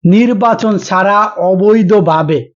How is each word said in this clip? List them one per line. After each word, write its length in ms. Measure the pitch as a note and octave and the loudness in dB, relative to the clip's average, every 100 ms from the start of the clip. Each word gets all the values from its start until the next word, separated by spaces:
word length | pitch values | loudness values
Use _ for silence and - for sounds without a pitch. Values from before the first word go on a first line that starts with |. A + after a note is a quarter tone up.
| E3+ | 2
নির্বাচন 720 | G3 A#3+ A3 A#3 A3 A3 G3+ | 2 2 0 0 0 -2 -4
ছাড়া 480 | - F#3 F#3+ G3+ G#3+ | -4 -2 0 0 -2
অবৈধভাবে। 1300 | - F3+ F#3 G#3 A3 F#3 G#3 E3+ D#3 D#3 D3+ A#2 | -4 -2 0 2 2 2 2 2 -2 -2 -4 -6